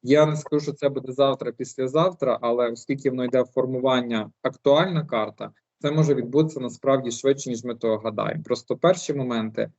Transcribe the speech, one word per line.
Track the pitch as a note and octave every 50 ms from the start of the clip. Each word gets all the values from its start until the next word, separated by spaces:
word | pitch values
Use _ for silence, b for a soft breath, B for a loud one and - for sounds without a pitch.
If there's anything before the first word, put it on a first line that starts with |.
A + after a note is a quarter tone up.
| -
Я | B2 C#3 D3 D#3
не | D#3 D3+
скажу, | D3+ - - - D3 C#3+
що | C#3+ C3+
це | - - C#3
буде | C#3 C3+ C3 C3
завтра, | B2+ C3 C#3 C3+ C3 - B2+ B2
післязавтра, | A#2 _ B2+ A2+ - - C3 C3 C3 D#3 E3 F#3 F3+ _ - B2+ A#2 -
але | A#2+ A#2+ A#2+ A#2+ B2 A#2
оскільки | A#2 A#2 - - C#3 C3+ - C#3
воно | B2+ B2+ B2+
йде | A#2+ B2 B2+
в | B2
формування | - _ C3 B2 C3 C3 B2+ B2+ C3+ B2+ B2+ B2 A#2+ A#2 A2 G#2+ G#2+ _ _
актуальна | - C#3 C3 - _ C#3 C#3+ D3+ F3 F#3+ F3+ D#3+ D#3
карта, | - B2+ A2+ G#2+ G#2 G#2 _ G#2+ - _ _ _ _ _ _
це | - C#3+
може | D3 D#3 D#3 D3 C#3+
відбутися | B2+ A#2+ A#2+ B2 D3 D#3 D#3 - C#3
насправді | B2+ A#2+ A#2 - - C3+ C3+ C3+ B2 A#2+
швидше, | A#2 - - C3+ C#3 C#3 - C3+
ніж | A#2+ A2+ A2+
ми | B2 A2+
того | A#2 - A#2 A2 G#2+
гадаємо. | A2 A2+ G#2+ G#2 G#2 G#2+ - - -
Просто | - B2 - - _ B2 -
перші | - E3+ F#3 F3 - - D3
моменти | C#3 C3 B2+ A#2+ A2+ A2 A2 A2 A2 A2 - _